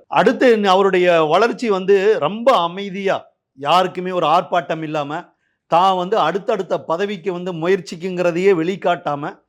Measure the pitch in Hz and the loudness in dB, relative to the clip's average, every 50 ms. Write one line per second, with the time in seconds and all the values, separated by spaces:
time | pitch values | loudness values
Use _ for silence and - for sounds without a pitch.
0 | _ - - 143 180 220 262 - 302 254 233 214 202 202 185 190 202 196 185 185 | _ -4 0 2 2 2 2 4 4 4 4 4 4 2 4 4 4 2 2 2
1 | 180 175 175 165 160 151 156 185 220 233 247 180 - 233 202 185 190 180 202 196 | 2 4 4 4 2 2 2 2 2 2 -2 -2 -4 -2 -2 -2 2 2 2 2
2 | 190 208 220 175 139 151 196 220 233 254 262 196 170 170 175 190 202 202 180 196 | 4 2 0 0 0 -4 -4 -2 0 2 2 2 2 0 -4 -6 -10 -10 -8 -6
3 | 196 190 165 120 - _ _ _ _ _ _ - 135 143 160 185 190 180 - 185 | -4 -2 -2 -4 -4 _ _ _ _ _ _ -8 -2 2 2 2 2 0 -2 -6
4 | 180 180 185 180 165 147 156 175 185 185 - 175 170 - 170 160 160 156 151 156 | -6 -4 -2 -2 0 2 2 2 0 0 -2 -2 -2 -2 -6 -6 -6 -6 -6 -6
5 | 147 143 147 170 170 - _ _ _ _ _ _ _ - - 165 180 196 190 185 | -6 -6 -8 -10 -12 -14 _ _ _ _ _ _ _ 0 2 4 4 4 2 0
6 | 180 180 202 208 165 151 170 202 190 - 233 196 190 156 180 165 131 - 160 170 | -2 -2 0 0 0 0 0 -2 -2 -4 -4 -4 -2 -4 -6 -6 -4 -4 -4 -4
7 | 202 202 214 185 156 196 180 175 180 180 185 160 156 175 190 190 165 - - 170 | -4 -4 -6 -8 -6 -8 -8 -6 -6 -8 -8 -4 -2 0 0 0 -2 -6 -14 -10
8 | 165 190 185 175 180 175 165 170 185 196 196 165 160 170 196 185 - 190 175 170 | -8 -8 -4 -2 -2 -2 0 0 2 2 2 2 2 -4 -4 -4 -2 -2 -2 -2
9 | - 151 147 143 143 170 202 - _ | -2 -6 -6 -6 -6 -10 -12 -14 _